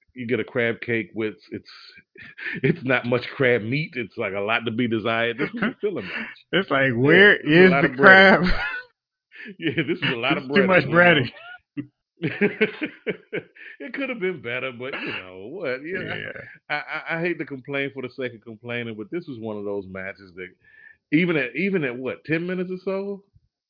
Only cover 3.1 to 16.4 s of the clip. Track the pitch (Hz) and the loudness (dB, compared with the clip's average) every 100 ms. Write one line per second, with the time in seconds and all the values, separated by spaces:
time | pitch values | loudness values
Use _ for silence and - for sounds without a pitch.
3.1 | 123 - - 127 120 107 139 165 127 107 | -2 -2 0 2 2 0 -4 -6 -8 -10
4.1 | 113 107 101 101 117 117 113 123 113 107 | -6 -6 -4 -2 -2 -2 -2 0 0 0
5.1 | 113 117 117 151 233 - - 208 156 104 | 0 -2 -2 -6 -4 -6 -4 -6 -6 -8
6.1 | - 220 - - 170 196 135 135 117 139 | -10 -10 -14 -4 -4 0 0 2 2 6
7.1 | 175 208 180 147 165 185 165 165 247 196 | 8 8 6 6 8 8 8 2 6 10
8.1 | 190 190 180 180 - - - - _ _ | 10 10 8 4 2 -2 -8 -14 _ _
9.1 | _ _ - 233 185 160 120 135 170 135 | _ _ -20 -18 -6 -4 -2 -2 -2 -2
10.1 | 120 123 143 131 170 190 180 135 165 175 | -2 -2 -2 0 2 4 4 4 6 6
11.1 | 151 117 - - 719 _ - 135 _ _ | 6 2 -6 -18 -20 _ -14 -14 _ _
12.1 | - 160 - 208 - 214 - 302 - - | -8 -6 0 -2 0 -2 -2 -12 -10 -10
13.1 | - _ 208 - - - - 277 269 262 | -10 _ -12 -12 -20 -20 -16 -12 -8 -8
14.1 | 240 185 170 117 123 131 117 127 - - | -4 -6 -6 -8 -6 -8 -8 -10 -10 -10
15.1 | 113 92 92 104 180 151 131 151 185 160 | -10 -12 -14 -14 -8 -6 -6 -8 -8 -8
16.1 | 110 107 - | -10 -10 -14